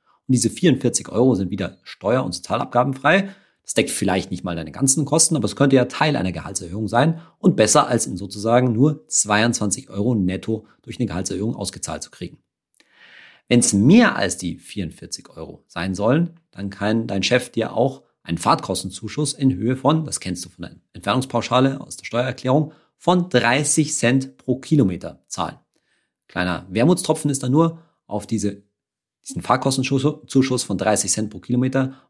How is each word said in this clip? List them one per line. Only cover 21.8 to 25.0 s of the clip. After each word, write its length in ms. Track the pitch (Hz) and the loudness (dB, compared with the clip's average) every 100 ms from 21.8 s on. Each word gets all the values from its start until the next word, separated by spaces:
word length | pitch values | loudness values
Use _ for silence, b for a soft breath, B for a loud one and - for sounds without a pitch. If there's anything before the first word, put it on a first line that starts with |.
| - - | -10 -16
der 80 | |
Steuererklärung, 720 | - 117 127 123 127 139 156 B B _ | -6 -4 -4 -4 0 2 0 B B _
von 320 | - 180 175 | 2 2 2
dreißig 680 | 123 117 131 147 - 151 - | 2 4 2 2 0 0 0
Cent 400 | 117 131 135 - | 2 2 0 -6
pro 220 | - 131 | -4 -4
Kilometer 680 | - 151 101 85 | 2 4 4 0